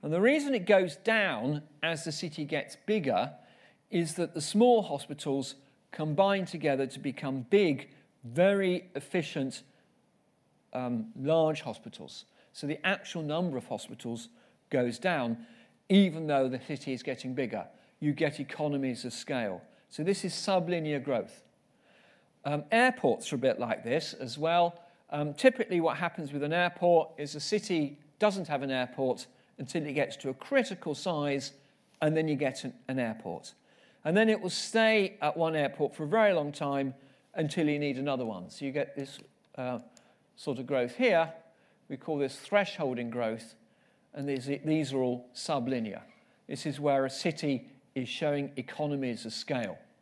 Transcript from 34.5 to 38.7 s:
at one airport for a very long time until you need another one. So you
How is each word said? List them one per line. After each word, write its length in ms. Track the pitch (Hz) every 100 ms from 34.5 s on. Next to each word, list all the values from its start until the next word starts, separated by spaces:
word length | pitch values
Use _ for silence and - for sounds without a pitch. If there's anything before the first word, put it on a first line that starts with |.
| - - 226 220 220 196 -
at 160 | 151 160
one 180 | 160 156
airport 400 | 139 - 147 -
for 80 |
a 40 | 151
very 260 | 214 214
long 180 | 175 147
time 420 | 143 143 139 135 131 - _ _
until 340 | - 151 175 151
you 100 | 147
need 180 | 147 131
another 280 | 143 135 117
one. 240 | 98 90
So 160 | -
you 60 | 139